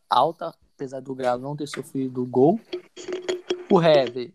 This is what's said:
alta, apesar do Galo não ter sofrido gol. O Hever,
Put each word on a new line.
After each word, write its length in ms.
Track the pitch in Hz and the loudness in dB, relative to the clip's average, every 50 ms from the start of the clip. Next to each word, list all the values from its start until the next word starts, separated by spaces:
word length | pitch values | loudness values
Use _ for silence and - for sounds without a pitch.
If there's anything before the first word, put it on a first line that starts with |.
| _ _ | _ _
alta, 460 | 110 120 135 160 165 - 175 165 - _ _ _ _ | 2 4 4 2 0 -6 -10 -12 -12 _ _ _ _
apesar 260 | - 143 127 135 135 | -14 -12 -10 -10 -12
do 140 | 131 135 135 | -12 -10 -8
Galo 280 | 127 131 123 123 123 | -4 -2 -2 -2 -2
não 140 | 127 139 147 | -4 -8 -8
ter 100 | 147 151 | -8 -8
sofrido 580 | 143 - 143 135 - - 135 131 131 127 127 123 | -8 -10 -10 -12 -8 -6 -6 -6 -4 -4 -6 -6
gol. 340 | 127 123 127 131 156 214 226 - _ - 359 - _ _ - - - 359 370 - - - - - - 359 - - - | -2 2 4 4 4 4 2 -2 _ -10 -10 -10 _ _ -16 -10 -10 -8 -6 -6 -6 -6 -6 -6 -6 -8 -8 0 2
O 120 | 202 180 | 4 4
Hever, 500 | 165 165 151 143 131 117 123 131 120 - - | 6 6 6 4 4 0 -4 -8 -10 -10 -14